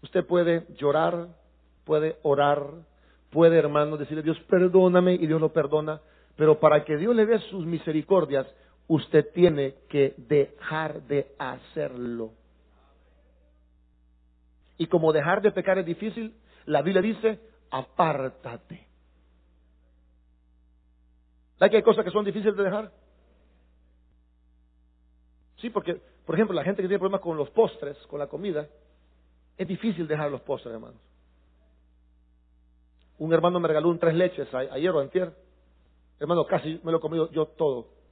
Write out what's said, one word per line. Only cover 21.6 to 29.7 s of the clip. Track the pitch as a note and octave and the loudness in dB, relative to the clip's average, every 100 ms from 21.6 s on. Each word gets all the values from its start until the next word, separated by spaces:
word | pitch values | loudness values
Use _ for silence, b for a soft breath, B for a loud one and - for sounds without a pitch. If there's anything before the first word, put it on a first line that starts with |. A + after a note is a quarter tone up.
| G3 | 4
que | G#3+ | 4
hay | |
cosas | G3+ G#3+ | 4 2
que | F3+ | 2
son | F#3+ G3+ | -2 -4
difíciles | F#3+ G#3 G3+ | -2 -2 -2
de | |
dejar? | G3 G3+ G#3+ _ _ _ _ _ _ _ _ _ _ _ _ _ _ _ _ _ _ _ _ _ _ _ _ _ _ _ | -4 -4 -8 _ _ _ _ _ _ _ _ _ _ _ _ _ _ _ _ _ _ _ _ _ _ _ _ _ _ _
Sí, | A#3 | -6
porque, | G#3+ - F3 b b - | -6 -6 -8 b b -6
por | D#3+ | -2
ejemplo, | G#3+ | 0
la | F3 D3+ | 0 -2
gente | G#3 | -4
que | F#3 | -2
tiene | G3 | -2
problemas | F#3+ G3 | -2 -4
con | F3 D#3+ | -6 -6
los | C#3+ | -4
postres, | - A3 - C#3+ C#3+ - | 0 0 -2 -14 -14 -14
con | D3 | -10
la | C#3+ | -10
comida, | D3+ G3+ D3+ D3+ _ _ _ _ _ _ _ _ _ | -8 -6 -6 -8 _ _ _ _ _ _ _ _ _
es | |
difícil | F3 | -8